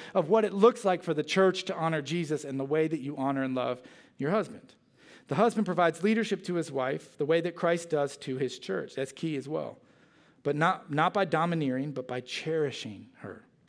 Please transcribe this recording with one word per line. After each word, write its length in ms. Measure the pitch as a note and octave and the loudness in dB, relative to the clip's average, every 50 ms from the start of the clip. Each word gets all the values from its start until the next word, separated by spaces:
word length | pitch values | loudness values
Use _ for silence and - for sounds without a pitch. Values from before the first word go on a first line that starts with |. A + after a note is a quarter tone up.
| - - - | -10 -2 0
of 120 | F#3 D#3+ | 0 2
what 160 | D3 G3+ A3 G#3+ | 4 4 4 4
it 100 | - F#3+ | 2 4
looks 300 | G3+ G3 A#3+ B3 A#3+ - | 6 6 6 6 6 2
like 200 | G3 F3+ - - | 2 2 2 0
for 100 | F3 D#3+ | -2 -2
the 80 | D3 | -2
church 440 | D3+ - - F#3+ F#3+ F#3+ F#3 F#3 - | -2 0 4 4 6 6 4 2 -2
to 100 | - F#3 | -6 -4
honor 260 | D#3+ D#3+ D#3+ E3 D3+ | -2 -2 0 0 -2
Jesus 440 | C#3+ C3 D#3+ F3 E3 C#3+ D#3 C#3+ - | -2 -2 -2 -2 0 0 -2 -4 -4
and 140 | C3+ C3 C3+ | -4 -6 -4
the 60 | C3+ | -2
way 220 | C#3 D3+ D#3+ D#3+ | 0 2 2 2
that 120 | D#3 D#3+ D3+ | 2 0 -4
you 140 | B2+ C#3 D3 | -4 -6 -4
honor 280 | D3 C3+ C#3 C#3 C3+ C3+ | -2 -2 -2 0 0 -2
and 100 | C3 C3 | -2 -2
love 260 | B2+ B2 B2+ B2 A#2+ - - - - - - _ | -2 -2 -2 -4 -6 -10 -18 -20 -20 -20 -16 _
your 140 | - C3+ C#3+ | -6 -2 0
husband. 420 | F#3+ A3 F#3 - - - - - - _ _ _ _ _ - - - - _ | 0 0 -2 -4 -8 -18 -20 -20 -20 _ _ _ _ _ -20 -20 -20 -14 _
The 80 | - C#3 | -2 2
husband 320 | C#3+ G#3+ A#3 - G#3+ G#3 | 4 4 4 4 2 0
provides 340 | F#3 F3+ E3 F3 E3 D#3+ - | 0 2 4 4 2 2 2
leadership 420 | F#3 G#3+ A3 A3+ A3 - G3+ F3+ - | 2 2 2 2 0 0 -2 -4 -4
to 100 | - F3+ | -4 -2
his 160 | E3+ D#3 D3 | -2 -2 -2
wife 440 | C#3 C3+ B2+ C3 C#3+ D#3 - - - - | -4 -4 -2 -2 -4 -6 -8 -10 -6 -4
the 60 | D3 | 0
way 140 | C#3 E3 E3+ | 2 2 2
that 140 | E3 F3 E3 | 2 0 -4
Christ 360 | - - E3+ E3+ E3+ E3+ - | 0 2 2 2 2 0 0
does 260 | D#3 D3 C#3+ C#3 - | 0 0 0 0 -4
to 200 | - - C#3+ C3 | -6 -8 -6 -4
his 200 | B2+ C#3+ B2 - | -2 -2 -4 -4
church. 380 | - - - F#3+ F3 D3 - - | -6 -8 -6 -6 -6 -6 -6 -6
That's 160 | C3 C#3 C3+ | -6 -6 -6
key 240 | - - - D#3+ D3+ | -6 -6 -4 -4 -4
as 120 | C#3 B2+ | -4 -6
well. 300 | C#3 D3+ D#3 - - - - _ _ _ _ _ _ _ _ _ _ _ _ | -4 -6 -6 -6 -6 -10 -14 _ _ _ _ _ _ _ _ _ _ _ _
But 140 | - D3 C#3+ | -2 0 2
not, 360 | D3 D#3+ F3 F#3 - - - | 4 4 2 2 0 -4 -4
not 220 | C#3+ D3 D#3+ F#3 - | 0 2 2 2 4
by 120 | G#3 G3 | 2 0
domineering, 640 | D#3+ E3 D#3 E3 E3+ E3+ E3 D3+ C3+ B2+ C3 C#3 D3+ | 2 2 2 2 2 0 0 0 0 -2 -2 -4 -4
but 160 | C3+ D#3 E3 | -6 -8 -8
by 140 | - B2 B2+ | -6 -8 -8
cherishing 880 | B2+ - - - - D#3+ D#3+ D#3+ D3+ C#3 A#2 - - A2+ G2+ F#2+ G2 - _ - | -8 -8 -10 -8 -4 -2 -2 0 0 -2 -2 -6 -10 -10 -12 -12 -16 -20 _ -16
her. 240 | - G2+ F#2 - - _ _ _ _ | -16 -14 -14 -16 -20 _ _ _ _